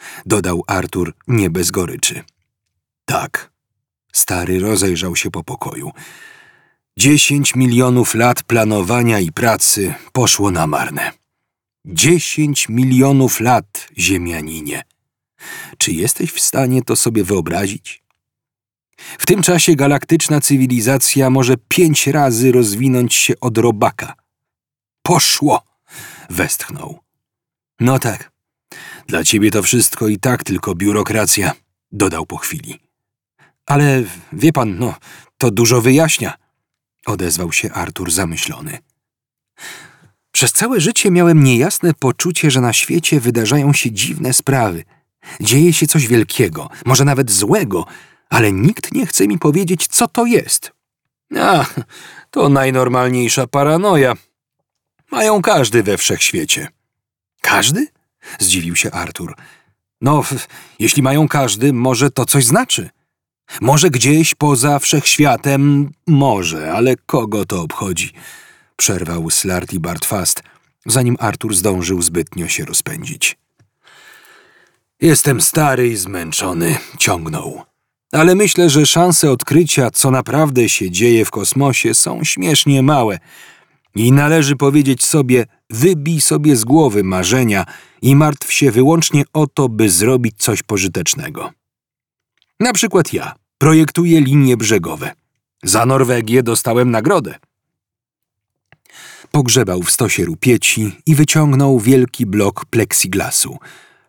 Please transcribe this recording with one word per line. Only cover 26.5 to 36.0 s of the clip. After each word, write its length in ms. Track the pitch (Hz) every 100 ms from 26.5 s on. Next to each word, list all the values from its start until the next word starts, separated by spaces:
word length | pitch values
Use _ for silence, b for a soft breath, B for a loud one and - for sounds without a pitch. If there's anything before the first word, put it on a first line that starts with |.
| - - 71 - 78 _ _ _ _ _ _ _ -
„No 200 | 120 135
tak. 320 | 120 92 - _ _ _ _ B B B B
Dla 160 | 85
ciebie 280 | 80 107 104
to 120 | 104
wszystko 440 | 90 123 101 - 107
i 100 | 104
tak 260 | 127 123
tylko 320 | - 90 104 87
biurokracja”, 800 | 101 101 98 110 101 - 85 - _ _ _
dodał 340 | 104 95 80 78
po 120 | 82
chwili. 420 | - 78 - - _ _ _ _ _ _ b b -
„Ale 380 | 143 147 131 107 - -
wie 200 | 151 160
pan, 260 | 151 113 90
no, 160 | 120 - B B B -
to 140 | 120
dużo 300 | 101 117 123
wyjaśnia”, 520 | 117 139